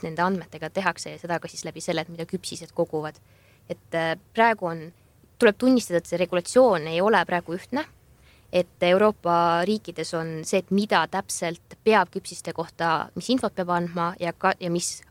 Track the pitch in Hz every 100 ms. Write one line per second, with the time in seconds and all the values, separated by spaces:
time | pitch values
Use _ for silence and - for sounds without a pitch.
0 | 165 160 180 190 160 156 156 190 185 160
1 | - 151 170 170 170 - 165 160 170 170
2 | 160 170 165 185 - 160 165 - 170 156
3 | 151 - _ _ _ _ - 175 _ 165
4 | 165 160 _ - 226 220 175 165 160 -
5 | _ _ _ - 226 202 254 254 - 170
6 | - 170 175 180 - 247 254 180 156 165
7 | 202 208 165 175 170 175 - 262 311 _
8 | _ _ _ _ - 180 175 - 175 185
9 | 214 208 175 170 170 170 185 214 - 165
10 | 160 165 165 160 160 196 - 196 214 190
11 | 160 190 - - 175 165 - - - 220
12 | 180 190 - - - 165 165 - 165 160
13 | - - 175 254 214 - 180 175 175 170
14 | 170 185 170 170 185 180 180 175 - -
15 | -